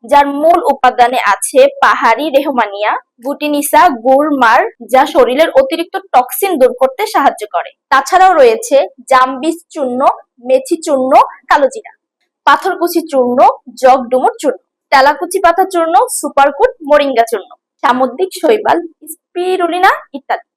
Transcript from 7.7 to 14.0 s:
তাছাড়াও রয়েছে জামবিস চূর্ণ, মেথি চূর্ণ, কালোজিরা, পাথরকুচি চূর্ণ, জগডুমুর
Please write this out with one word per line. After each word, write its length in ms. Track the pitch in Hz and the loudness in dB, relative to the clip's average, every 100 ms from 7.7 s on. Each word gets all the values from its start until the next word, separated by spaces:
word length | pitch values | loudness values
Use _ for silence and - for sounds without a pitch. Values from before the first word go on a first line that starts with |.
| _ _ | _ _
তাছাড়াও 400 | 269 269 359 381 330 | -2 2 4 4 6
রয়েছে 380 | 254 226 - 277 359 _ - | 4 2 0 0 0 _ 0
জামবিস 460 | 262 262 269 311 330 _ | 2 2 -2 -6 -6 _
চূর্ণ, 280 | 320 254 247 302 - _ _ 247 | -8 -6 0 -2 -2 _ _ -6
মেথি 280 | 262 - 339 330 | -6 -4 -8 -4
চূর্ণ, 260 | 277 262 311 539 - _ | -2 2 2 2 -4 _
কালোজিরা, 440 | 311 269 226 - _ _ _ _ _ - | 0 0 -4 -18 _ _ _ _ _ 0
পাথরকুচি 540 | 285 381 359 339 339 330 | 0 -2 -4 -4 -4 -2
চূর্ণ, 280 | 269 247 247 370 523 - - | -2 0 2 2 0 -12 0
জগডুমুর 520 | 254 254 | 2 2